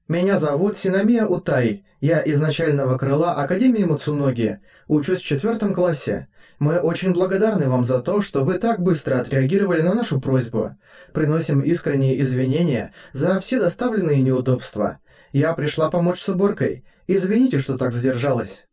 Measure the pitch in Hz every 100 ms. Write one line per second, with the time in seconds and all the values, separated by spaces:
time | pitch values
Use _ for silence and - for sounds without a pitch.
0 | - 165 190 196 151 143 202 196 190 190
1 | 220 240 214 175 - 127 120 - - _
2 | 143 160 - 143 156 143 160 143 131 127
3 | 139 143 170 - 139 190 254 220 175 143
4 | - 147 139 120 110 98 _ _ - 147
5 | 143 185 - 139 214 233 202 175 180 151
6 | - 202 - - - - 147 170 170 165
7 | 185 175 185 190 220 190 135 127 120 127
8 | 165 208 202 139 135 185 226 214 180 160
9 | - 127 - 135 135 196 196 160 170 220
10 | 240 135 131 131 117 110 90 - _ -
11 | - - 151 156 - 139 139 170 160 139
12 | 135 131 135 127 127 151 170 120 - -
13 | - 127 165 190 - 254 175 - 247 220
14 | 165 139 131 131 127 127 - 104 101 -
15 | _ - _ 135 156 165 147 - 156 175
16 | 170 180 - 180 202 220 - - - _
17 | - 196 185 220 262 139 135 127 131 120
18 | 131 123 139 120 104 - -